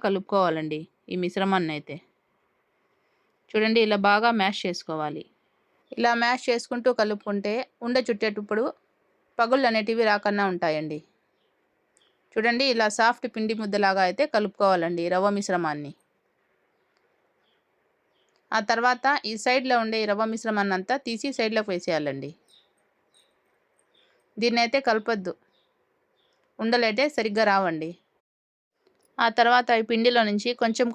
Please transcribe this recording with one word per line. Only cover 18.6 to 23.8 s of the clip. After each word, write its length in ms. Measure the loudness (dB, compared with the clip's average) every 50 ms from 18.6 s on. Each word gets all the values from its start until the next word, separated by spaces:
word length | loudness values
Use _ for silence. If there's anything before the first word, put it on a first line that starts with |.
| 0 0
తర్వాత 360 | 0 2 2 2 2 2 0 0 0 0 -2 -6
ఈ 20 | -8 -4 0
సైడ్లో 300 | 0 0 0 2 0 0 0 0
ఉండే 120 | 0 -2 -2 0
ఈ 20 | 0
రవ్వ 140 | 0 0 -2 -4 -4
మిశ్రమాన్ని 400 | -6 -4 -2 0 0 0 0 0 -2
అంతా 160 | -2 -2 -4 -4 -4 -6
తీసి 200 | -8 -6 -6 -6 -4 -2
సైడ్లోకి 320 | -2 -2 0 -2 -2 -2
వేసేయాలండి. 580 | -4 -6 -4 -2 -2 -2 -2 -4 -6 -8 -10 -12 -14 _ _ _ _ _ _ _ _ _ _ _ _ _ _ _ _ _ _ _ _ _ _ _ _ _ _ _ _ _